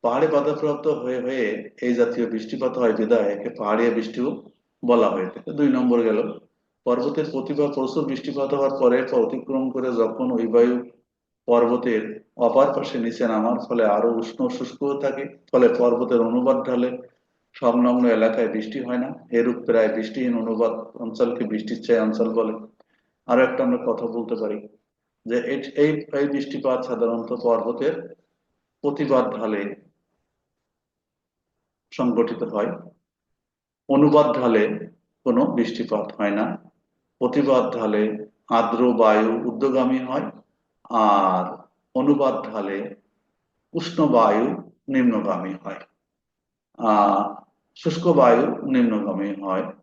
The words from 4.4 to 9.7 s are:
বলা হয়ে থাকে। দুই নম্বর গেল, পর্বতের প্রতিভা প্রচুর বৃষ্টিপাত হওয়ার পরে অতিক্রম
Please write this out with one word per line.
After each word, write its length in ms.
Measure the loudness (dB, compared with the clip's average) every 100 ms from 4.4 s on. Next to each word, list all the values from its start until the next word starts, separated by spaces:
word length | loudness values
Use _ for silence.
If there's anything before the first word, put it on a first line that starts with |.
| -16 _ _ _
বলা 240 | 2 4 4
হয়ে 160 | 0 -6
থাকে। 160 | -8 -10
দুই 180 | 0 2 2
নম্বর 220 | 2 2 2
গেল, 120 | 0 -2 -8 _ _ _ _ -2
পর্বতের 420 | -2 -2 -4 -4
প্রতিভা 320 | -6 -6 -2 -2 -2
প্রচুর 280 | -4 -4 -4
বৃষ্টিপাত 380 | -6 -6 -4 -2
হওয়ার 200 | 0 0 2
পরে 160 | 2 2 2 0
অতিক্রম 400 | 0 -2 -6 -4 -4